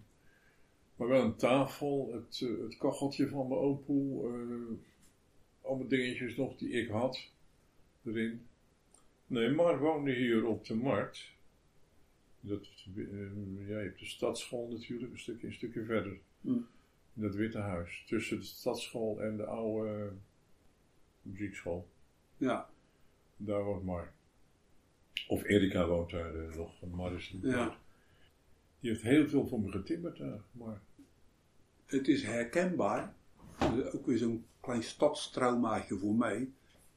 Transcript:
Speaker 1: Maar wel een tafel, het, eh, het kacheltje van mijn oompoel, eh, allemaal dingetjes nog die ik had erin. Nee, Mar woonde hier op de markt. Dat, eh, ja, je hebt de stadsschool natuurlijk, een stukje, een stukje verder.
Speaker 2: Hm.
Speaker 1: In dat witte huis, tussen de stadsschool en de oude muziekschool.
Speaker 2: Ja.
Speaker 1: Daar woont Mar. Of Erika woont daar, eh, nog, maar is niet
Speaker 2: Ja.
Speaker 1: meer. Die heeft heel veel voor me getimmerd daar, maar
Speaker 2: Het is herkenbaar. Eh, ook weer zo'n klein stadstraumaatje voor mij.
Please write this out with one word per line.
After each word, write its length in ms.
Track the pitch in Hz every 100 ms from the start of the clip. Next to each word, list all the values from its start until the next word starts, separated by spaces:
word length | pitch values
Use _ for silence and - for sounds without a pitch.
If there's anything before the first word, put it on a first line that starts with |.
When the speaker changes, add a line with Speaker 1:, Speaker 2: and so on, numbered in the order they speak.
| - _ - _ _ _ _ _ _ -
Speaker 1:
Maar 120 | 120
wel 160 | 131
een 120 | 113 -
tafel, 760 | 123 135 135 - 147 139 120
het, 280 | 117 - -
eh, 200 | 127 107
het 120 | 113 -
kacheltje 520 | 143 - 139 - 135
van 200 | 139 127
mijn 120 | 131
oompoel, 720 | 135 139 - 143 139 131 120
eh, 400 | 120 120 120 117 113 - _ - _ _ _ _ _
allemaal 260 | - 131 123
dingetjes 480 | 131 123 123 123 110
nog 200 | 135 -
die 140 | -
ik 180 | 123 -
had 420 | 104 127 - - _ - _ _ _ _ _
erin. 420 | 117 110 113 117 - - _ _ _ _ _ _ _
Nee, 240 | 123 117
Mar 280 | 151 170 143
woonde 340 | 151 156 139
hier 340 | 123 123 113 113
op 180 | 113 -
de 80 |
markt. 580 | 113 131 104 - - - - - _ _ _ - _ - _ _ -
Dat, 280 | 101 101 - - - 95
eh, 80 | 117 101 98 101 98 95 101
ja, 100 | 107
je 60 |
hebt 140 | 98 90
de 60 | -
stadsschool 600 | - 120 107 - 123 120
natuurlijk, 440 | 117 - 120 120
een 60 | -
stukje, 280 | - 113 110
een 60 |
stukje 320 | 107 117 117
verder. 340 | 110 110 98 95 - _
Speaker 2:
Hm. 80 | - 120 117 - _ _ _
Speaker 1:
In 80 | -
dat 120 | 107
witte 240 | 98 113 113
huis, 460 | 101 90 90 - -
tussen 320 | 113 - 107
de 60 |
stadsschool 800 | 95 - 127 117 - 123 110 104
en 140 | 107 107
de 80 | -
oude 640 | 113 113 110 110 104 104 98 - _ _ - - _ _ _ _ _
muziekschool. 640 | - 92 104 - - 87 90 - - _ _ -
Speaker 2:
Ja. 320 | 135 107 - - _ _ - _ _ -
Speaker 1:
Daar 280 | 104 101
woont 200 | 101 98
Mar. 280 | 92 87 76 - _ _ - _ _ - _ _ _ - -
Of 160 | 101
Erika 420 | - 101 95 95 87
woont 240 | 85 85
daar, 240 | 87 85
eh, 220 | 82 80 82
nog, 160 | 82 - 90
maar 220 | 87 90
is 180 | 90 -
niet 100 | 95
Speaker 2:
Ja. 220 | 131 123
Speaker 1:
meer. 120 | 113 - - - _ _ - _ _ - _ _
Die 100 | 120
heeft 120 | 110
heel 260 | 107 147 147
veel 180 | 139 113
voor 140 | 123
me 100 | 95
getimmerd 480 | 101 - 170 170 -
daar, 220 | 143 113 -
maar 280 | 120 113 107 - - - _ - _ _ _ _ _
Speaker 2:
Het 240 | - - 135
is 140 | 139
herkenbaar. 920 | 104 117 120 170 185 160 - - - - - - - -
Eh, 360 | - 117 -
ook 120 | - -
weer 120 | 117
zo'n 260 | 117 117 - _
klein 220 | - 120
stadstraumaatje 1160 | 113 - 151 - - - 123 120 117 104 98 98
voor 160 | 104
mij. 360 | 110 117 101 131 - - - -